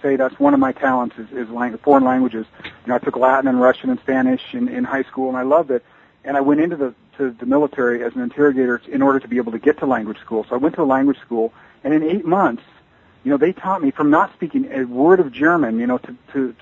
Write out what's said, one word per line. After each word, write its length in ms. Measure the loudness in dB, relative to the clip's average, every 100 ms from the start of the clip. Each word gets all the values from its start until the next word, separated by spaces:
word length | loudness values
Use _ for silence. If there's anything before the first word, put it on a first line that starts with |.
say 140 | -2 0
that's 240 | 0 2
one 140 | 2 4
of 40 |
my 120 | 2
talents 440 | 0 0 0 -2 -8
is, 100 | -12
is 180 | -10 -10
lang-, 280 | -6 -6 -2
foreign 260 | 4 4
languages. 440 | 4 2 0 -4 -10 -14
You 80 | -20 -12 -4
know, 80 | -2
I 40 |
took 160 | -2 2
Latin 320 | 4 4 2
and 140 | 4
Russian 280 | 4 2 -2
and 80 | -4
Spanish 420 | -2 0 0 -2 -6
in, 140 | -6 -4
in 160 | -4
high 200 | -4 -4
school, 260 | -4 -6 -4
and 80 | -4
I 60 |
loved 260 | 2 2 2
it. 160 | -2 -6 _ _ _
And 120 | -4 0
I 60 |
went 180 | 2 2
into 140 | 0 -2
the, 200 | -6 -6 _ -6
to 140 | -6
the 140 | -4 0
military 580 | 0 0 0 -2 -2
as 120 | -4 -6
an 60 |
interrogator 600 | -6 0 2 2 0 -2 -4
in 140 | 0
order 180 | 2 2
to 80 | 0
be 100 | -4
able 140 | -2
to 80 | 0
get 180 | 0 0
to 60 | 0
language 340 | -2 -4 -12
school. 260 | -6 -6 -4
So 60 | -2
I 20 |
went 180 | -2 0
to 60 |
a 40 | 0
language 340 | 2 2 -2
school, 340 | -4 -4 -4 -6 -20 _
and 100 | -2
in 100 | -2
eight 220 | 0 -2 0
months, 380 | 0 0 -2 -12 _ _ _ _ _
you 60 | -4
know, 80 | 0
they 160 | 0
taught 300 | -2 -4 -2
me 80 | -2
from 180 | 0 2
not 240 | 2 2
speaking 380 | -4 -6 -4 -4
a 140 | -4 -4
word 340 | 0 4 4
of 120 | 2
German, 480 | 0 2 2 0 -2
you 80 | -2
know, 120 | -4
to, 180 | -6 -20 -10
to, 240 | -6 -6 -6